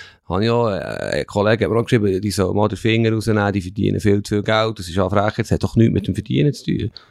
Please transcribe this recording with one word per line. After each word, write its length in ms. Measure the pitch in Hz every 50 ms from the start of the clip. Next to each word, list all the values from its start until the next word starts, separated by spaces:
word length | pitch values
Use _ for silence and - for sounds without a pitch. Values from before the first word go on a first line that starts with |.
| - - - _ _ -
habe 160 | 85 95 107
ich 40 | 117
auch, 200 | 117 120 120 110
äh, 500 | 98 82 64 - 52 - - 50 50 71
ein 60 | -
Kollege 400 | - - 104 101 107 117 110 110
hat 60 | 82
mir 80 | 104 117
auch 40 | 113
geschrieben, 380 | - 131 117 104 101 95 92
die 100 | 104 107
sollen 240 | 90 101 95 92 98
mal 140 | 101 107 104
den 80 | - 92
Finger 340 | - 113 110 113 113 113
rausnehmen, 400 | 113 110 104 117 107 107 101 101
die 100 | 98 101
verdienen 380 | 87 92 101 101 98 101 98 98
viel 220 | 101 107 101 101
zu 140 | 98 - 104
viel 80 | 104 101
Geld, 360 | 110 110 110 110 110 - -
das 80 | 85 85
ist 100 | 82 98
auch 100 | 95 92
frech, 240 | 104 104 101 107 -
das 160 | - 110 -
hat 120 | 95 - -
doch 120 | - -
nichts 180 | 117 113 - 101
mit 140 | - 95 -
dem 80 | 92
Verdienen 380 | - - - 127 135 147 147 135
zu 120 | - -
tun. 260 | - - - 110 107 - - - _